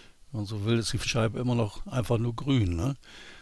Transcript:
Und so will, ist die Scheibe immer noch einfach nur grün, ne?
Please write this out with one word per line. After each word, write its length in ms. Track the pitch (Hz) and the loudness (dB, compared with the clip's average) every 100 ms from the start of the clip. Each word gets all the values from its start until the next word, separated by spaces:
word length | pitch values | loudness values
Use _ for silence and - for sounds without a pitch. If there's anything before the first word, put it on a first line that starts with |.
| - - - | -20 -20 -10
Und 140 | 107 101 | -6 -6
so 180 | 107 104 | -4 0
will, 140 | 117 | 2
ist 120 | 107 | 2
die 80 | 104 | -2
Scheibe 400 | - 123 110 120 | 0 2 2 0
immer 160 | 123 117 | 0 2
noch 320 | 104 - 202 | 0 -4 -4
einfach 300 | 123 110 117 | -2 2 2
nur 180 | 117 117 | 0 -2
grün, 400 | 147 131 95 85 | 2 4 4 2
ne? 220 | 123 139 - - - - | 0 -4 -10 -20 -20 -20